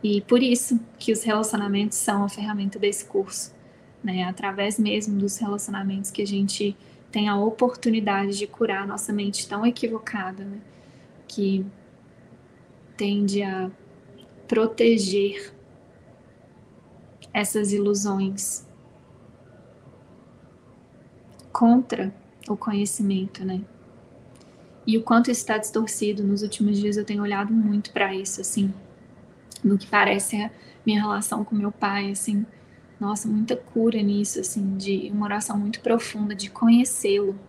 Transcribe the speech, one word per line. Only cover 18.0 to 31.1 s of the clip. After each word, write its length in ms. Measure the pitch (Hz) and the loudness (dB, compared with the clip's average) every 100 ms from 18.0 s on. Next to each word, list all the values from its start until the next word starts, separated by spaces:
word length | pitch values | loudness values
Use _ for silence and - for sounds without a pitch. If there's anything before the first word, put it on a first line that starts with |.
| 208 196 190 196 - - - - - - - - - - - - - - - - - - - - - - - - - - - - - - - | 0 0 -2 -2 -6 -8 -12 -20 -20 -20 -20 -20 -20 -20 -20 -20 -20 -20 -20 -20 -20 -20 -20 -20 -20 -20 -20 -20 -20 -20 -20 -20 -20 -20 -10
contra 600 | - 233 247 247 - 196 - - - - | 2 6 6 4 -2 -4 -6 -20 -20 -8
o 80 | 208 | -6
conhecimento, 880 | - 202 202 - 202 190 190 - 190 | -2 -2 -2 -2 0 0 -4 -6 -6
né? 160 | 185 202 - - - - - - - - - - - - | -6 -8 -18 -20 -20 -20 -20 -20 -20 -20 -20 -20 -10 0
E 120 | 220 | 0
o 60 | |
quanto 280 | 226 226 247 | 4 4 4
isso 140 | 233 - | 0 -2
tá 120 | 220 | -4
distorcido. 640 | 220 220 220 - 208 208 | -2 -2 -2 -2 -2 0
Nos 220 | 202 202 | 0 0
últimos 340 | 208 - 208 202 | -2 0 0 2
dias 200 | 208 208 | 0 -2
eu 80 | 208 | -2
tenho 180 | 208 | -2
olhado 300 | 202 202 208 | -2 -2 2
muito 400 | 226 208 202 202 | 2 4 2 -2
pra 200 | - 196 | -2 -2
isso, 280 | 190 196 - | -2 -6 -6
assim, 320 | - - 196 190 - - - - - - - - | -4 0 -2 -2 -14 -20 -20 -20 -20 -20 -20 0
no 140 | 196 196 | 2 2
que 100 | - | 2
parece 480 | 208 196 196 - 214 | 4 4 2 -2 -4
a 160 | 214 - - - - | -4 -8 -20 -4 0
minha 160 | 214 | 2
relação 440 | 208 | 2